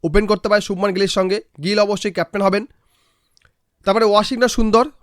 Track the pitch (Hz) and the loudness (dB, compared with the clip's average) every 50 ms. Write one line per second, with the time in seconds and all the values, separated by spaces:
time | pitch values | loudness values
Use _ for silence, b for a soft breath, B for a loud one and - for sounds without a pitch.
0 | - 170 151 196 214 196 208 196 - 214 208 208 196 - 202 180 190 202 185 190 | -6 0 0 0 2 2 -2 -2 0 0 0 0 0 -4 -6 -4 -2 -4 -2 -2
1 | 196 190 - 202 190 185 190 208 - _ _ - 143 180 208 214 208 202 208 190 | -2 -2 -2 -2 -2 -2 -2 -4 -6 _ _ -10 -6 -2 0 0 0 0 -2 -4
2 | - 208 175 - 165 - - 202 196 190 185 202 214 - _ _ _ _ _ _ | -4 -6 -4 -4 -6 -6 -4 -2 0 0 0 0 -4 -6 _ _ _ _ _ _
3 | _ _ _ _ _ _ _ _ _ _ _ _ _ _ _ _ _ - 196 226 | _ _ _ _ _ _ _ _ _ _ _ _ _ _ _ _ _ -2 0 2
4 | 226 214 202 208 214 - 269 226 247 247 - - 226 220 208 226 247 302 - _ | 2 4 4 2 2 0 -2 0 0 0 2 2 0 4 4 4 2 2 -4 _